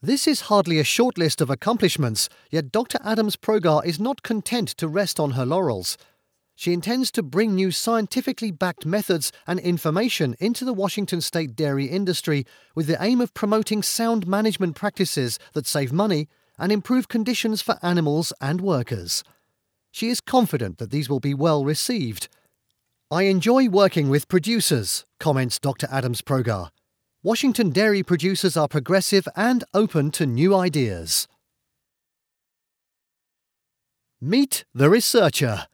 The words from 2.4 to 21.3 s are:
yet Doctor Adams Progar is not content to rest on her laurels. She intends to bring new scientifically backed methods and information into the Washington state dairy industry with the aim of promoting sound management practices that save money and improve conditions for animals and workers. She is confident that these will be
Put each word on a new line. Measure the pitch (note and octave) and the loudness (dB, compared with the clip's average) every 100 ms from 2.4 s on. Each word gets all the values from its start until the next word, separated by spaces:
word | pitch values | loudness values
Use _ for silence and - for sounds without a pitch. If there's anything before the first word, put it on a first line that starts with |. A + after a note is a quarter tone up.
| _ | _
yet | D#3 C#3+ | -6 -2
Doctor | G#3+ A#3+ - | -4 -2 -4
Adams | G3+ A3 G#3+ - | -2 0 0 -2
Progar | - A3 E3+ D3+ E3+ | 0 0 4 2 2
is | D#3 | -2
not | A3 C#4 | -4 -4
content | - A3 - A#3+ G#3+ - | -4 -4 -2 -4 -4 -4
to | D#3+ | -4
rest | D#3 G3+ - | -2 -2 -2
on | D3+ | -2
her | B2+ B2+ | 0 0
laurels. | E3+ F3+ G#2+ F2 - _ _ _ _ _ _ | 0 0 -2 -4 -8 _ _ _ _ _ _
She | - | -2
intends | F3 F3+ B3 C4 | -2 0 -2 0
to | - | -2
bring | D#3 D3 A3 F#3+ | -2 0 2 2
new | F#3+ | 0
scientifically | E3+ - A3+ G#3 - C4 B3+ A3+ | 0 0 0 0 -4 -4 -4 -6
backed | E3 F3+ E3+ D3+ | -2 -4 -4 -2
methods | G3+ G#3 F3 C#3 - - | -2 0 -2 -2 -8 -6
and | F3+ | -4
information | E3+ F3 D#3+ D#3+ A#3 - C#3+ A#2 | 0 0 0 0 0 0 -2 -2
into | G3 A#3+ B3+ | -2 -2 -4
the | |
Washington | G#3+ G3 - G3 E3+ | -2 -2 -2 -4 -4
state | - E3+ D#3 A2+ | -2 -4 -4 -2
dairy | D3+ C#3 C#3 | -2 0 -2
industry | F3+ G3 F3 - D3 B2+ - _ - | -2 -2 -2 0 -2 -2 -12 _ -6
with | D3+ | -2
the | D#3+ | 0
aim | F#3+ B3 | 2 2
of | A#3+ | 0
promoting | - G#3 G#3+ G#3+ G#3+ | -2 0 0 2 -2
sound | G3 - A3+ A#3 F3 | -2 -2 0 0 0
management | G3 A3 F#3+ F#3+ D3+ | 0 0 0 -4 -2
practices | G3+ - F#3 - B2 A2 - | -6 -2 -2 0 -2 -4 -8
that | - C3+ | -8 -4
save | D3+ C3+ | -2 0
money | D3 G#3+ E3 D3+ _ _ _ | 0 2 0 -2 _ _ _
and | F3 | -2
improve | G#3+ - B3+ - | -2 2 0 0
conditions | B3 G#3+ A#3 A3+ A3 | -2 -2 -2 -2 -2
for | - G#3 | -2 -2
animals | F3 F3 D#3 D3 E3 - | 0 2 2 0 -2 -4
and | C3+ E3+ | -4 -2
workers. | F#3+ D#3 A#2+ A2+ E2+ - - _ _ _ _ _ _ | 0 -2 -2 -6 -4 -6 -8 _ _ _ _ _ _
She | - A3+ | -6 -4
is | A#3+ | -4
confident | - C4 A3+ C#3+ G#2+ E2+ | 2 2 2 0 -4 -6
that | A2 | -6
these | C#3+ C3+ | -4 -2
will | C3+ | -2
be | C#3 | -2